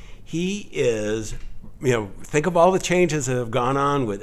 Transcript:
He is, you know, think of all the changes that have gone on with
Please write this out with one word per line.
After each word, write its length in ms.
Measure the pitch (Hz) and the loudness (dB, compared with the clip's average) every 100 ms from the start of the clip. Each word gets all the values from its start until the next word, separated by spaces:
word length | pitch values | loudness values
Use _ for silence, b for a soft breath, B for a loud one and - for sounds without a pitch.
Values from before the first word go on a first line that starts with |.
| B B | B B
He 480 | - 165 180 202 - | -8 -4 -2 -4 -6
is, 640 | 156 127 110 107 110 107 - - - - - | -2 0 0 0 -2 -4 -6 -8 -8 -12 -6
you 80 | 135 | 0
know, 220 | 120 101 - | 0 -2 -8
think 240 | - 151 151 | -4 0 2
of 100 | 175 | 6
all 140 | 170 | 6
the 80 | 190 | 6
changes 480 | - 175 180 151 123 | 2 2 4 2 0
that 80 | |
have 160 | 127 117 | -2 0
gone 260 | 127 120 139 | 0 2 2
on 300 | 139 143 120 | 2 2 0
with 160 | 101 | -2